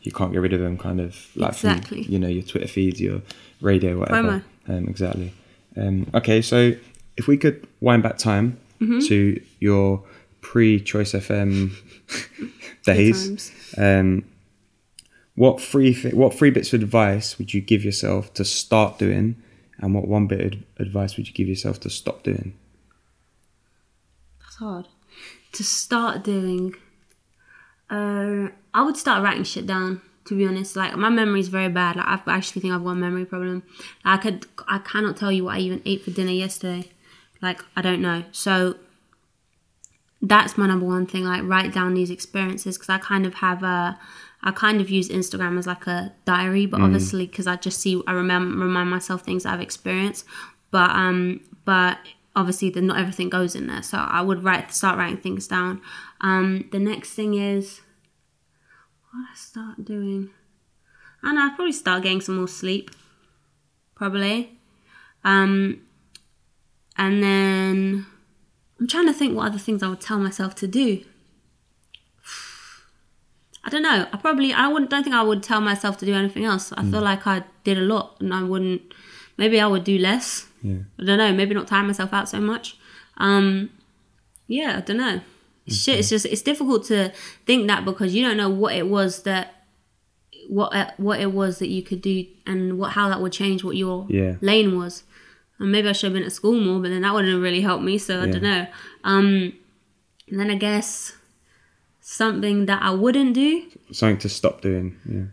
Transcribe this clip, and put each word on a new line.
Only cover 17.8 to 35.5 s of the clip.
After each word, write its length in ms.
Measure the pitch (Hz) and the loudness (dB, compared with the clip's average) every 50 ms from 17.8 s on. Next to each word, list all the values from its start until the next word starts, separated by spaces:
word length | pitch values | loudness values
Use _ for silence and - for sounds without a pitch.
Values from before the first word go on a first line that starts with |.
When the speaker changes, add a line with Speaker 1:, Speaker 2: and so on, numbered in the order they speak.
| 104 | 2
Speaker 1:
yourself 520 | 101 101 - - 104 95 98 98 - _ | 0 -4 -2 -2 0 0 0 -2 -6 _
to 100 | - 98 | -4 -4
start 540 | - - - - - 113 110 107 98 - - | -2 -2 -4 -2 2 4 4 4 4 2 0
doing, 380 | 107 98 98 98 101 113 117 - - _ - _ _ _ _ - | 0 0 2 2 0 0 -2 -4 -12 _ -20 _ _ _ _ -6
and 160 | - 98 98 | -2 0 0
what 120 | 101 95 | 0 0
one 200 | 95 104 107 104 | 2 2 2 4
bit 140 | 98 98 95 92 98 98 | 2 2 0 0 -2 -2
of 40 | 101 107 _ _ _ | -4 -12 _ _ _
advice 380 | 98 98 98 101 98 98 - | -6 -4 -2 -2 -2 -2 -4
would 120 | - 110 - | -6 -10 -10
you 40 | - | -4
give 160 | - 98 95 | -4 -2 -2
yourself 320 | 95 98 - 104 101 101 | -2 -4 -4 -6 -6 -6
to 80 | - - | -6 -10
stop 340 | - - - - - - _ | -10 -8 -8 -8 -8 -6 _
doing? 300 | - - - - 95 98 - _ _ _ _ _ _ _ _ _ _ _ _ _ _ _ _ _ _ _ _ _ _ _ _ _ _ _ _ _ _ _ _ _ _ _ _ - | -4 -4 -4 -4 -10 -14 -16 _ _ _ _ _ _ _ _ _ _ _ _ _ _ _ _ _ _ _ _ _ _ _ _ _ _ _ _ _ _ _ _ _ _ _ _ -20
Speaker 2:
That's 140 | - - | -20 -18
hard. 300 | - 220 214 190 175 185 - _ _ _ _ - - - - - - _ _ - | -14 -10 -10 -10 -10 -12 -14 _ _ _ _ -20 -20 -20 -20 -20 -20 _ _ -10
To 120 | - 208 | -6 -4
start 580 | - - - - - 254 233 233 233 - - 196 | -2 -2 -2 -2 -2 0 0 0 0 -2 -4 -4
doing, 520 | 208 202 196 190 185 185 180 180 185 185 - - _ _ _ _ _ _ _ _ _ _ _ _ _ _ - - _ _ _ _ _ | -2 -2 -2 0 -2 -2 -2 -2 -4 -6 -10 -20 _ _ _ _ _ _ _ _ _ _ _ _ _ _ -20 -20 _ _ _ _ _
uh, 580 | 214 208 208 208 202 202 202 202 202 202 202 190 - - _ _ _ | -6 -4 -4 -2 -2 -2 -2 -2 -2 -2 -4 -4 -8 -12 _ _ _
I 100 | 214 254 | 0 0
would 140 | 302 294 | 0 0
start 260 | - - 285 233 196 196 | -2 0 0 0 2 2
writing 180 | 202 180 - 185 | 0 0 -2 -4
shit 220 | - - 196 185 | -6 -6 -8 -6
down, 340 | 196 190 190 185 185 190 180 - _ _ _ _ | -4 -4 -2 -2 -4 -6 -8 -10 _ _ _ _
to 100 | - 202 | -6 -2
be 100 | 196 196 | 0 0
honest. 300 | 190 185 190 196 196 - | 0 0 -2 -4 -6 -4
Like, 200 | 190 190 - - | -4 -4 -4 -2
my 120 | - 202 226 | 0 2 2
memory's 400 | 233 226 220 214 202 196 190 180 | 2 2 2 2 2 0 0 0
very 200 | 185 190 190 185 | -2 -2 -2 0
bad. 280 | 175 180 180 175 170 | 0 0 0 0 0
Like, 100 | 180 - - - 190 - - | -2 -2 -2 -2 -2 -2 -2
I 80 | 160 | -2
actually 260 | 185 185 - - 190 180 | -2 -2 -4 -8 -6 -4
think 100 | 185 180 | -2 -2
I've 100 | 180 175 | -2 -2
got 60 | 180 | -2
a 40 | 180 | -2
memory 300 | 180 180 180 180 185 185 | -2 -2 -2 -2 -4 -6
problem. 380 | 185 190 185 180 185 180 180 180 _ - - - - - _ _ | -6 -8 -8 -6 -6 -6 -8 -10 _ -20 -20 -20 -20 -20 _ _
Like, 160 | 190 190 196 | 2 2 2
I 20 | - | 2
could, 240 | 220 196 202 - - _ - - - | -2 -4 -4 -8 -16 _ -16 -8 -6
I 100 | 196 196 | -6 -6
cannot 380 | 196 - - 208 214 208 156 | -6 -6 -4 -2 -2 -2 -2
tell 160 | - 202 196 196 | -2 -2 0 0
you 120 | 190 180 | 0 0
what 120 | 180 | -2